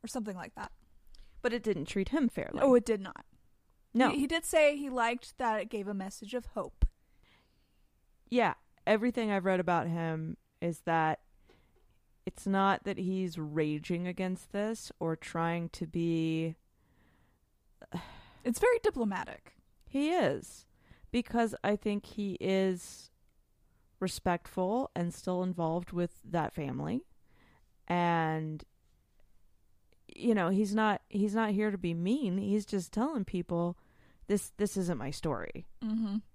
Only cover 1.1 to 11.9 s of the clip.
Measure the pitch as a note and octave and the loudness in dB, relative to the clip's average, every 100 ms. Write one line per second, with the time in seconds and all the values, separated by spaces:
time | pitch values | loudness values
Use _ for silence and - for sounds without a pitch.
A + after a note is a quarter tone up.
1.1 | - - - B3 A#3 A3 F3+ C#3 G3+ F#3+ | -20 -18 -4 -2 0 0 -2 -2 -2 0
2.1 | D4+ B3 - - - C4+ B3 A3 G#3+ G3 | 2 2 0 -6 4 8 8 8 -2 -2
3.1 | - - - _ _ _ _ _ A3+ C4+ | -12 -18 -20 _ _ _ _ _ 4 4
4.1 | C#4+ C#4 E4 - E4 D4 D4 C#4 B3+ A#3 | 4 0 0 2 6 6 4 -4 0 0
5.1 | B3 - - B3 G#3+ G3 A3 G3 G3+ F#3+ | -2 -8 -4 -2 0 -2 -6 -4 -4 -6
6.1 | - G3+ B3 - - - - - _ _ | -10 -8 -8 -6 -8 -8 2 2 _ _
7.1 | _ _ _ _ _ _ _ _ _ _ | _ _ _ _ _ _ _ _ _ _
8.1 | _ _ A#3+ G3+ - _ _ - G#3+ A#3+ | _ _ 2 2 0 _ _ 2 4 4
9.1 | A#3+ A3 G3 F#3 F#3 F3+ F3 E3 E3+ E3 | 0 0 0 2 2 2 2 2 -2 -2
10.1 | D#3+ D#3+ - _ _ E3+ D#3+ - E3 D#3+ | -4 -6 -10 _ _ -6 -4 0 2 2
11.1 | - _ _ _ - _ _ _ | 0 _ _ _ -20 _ _ _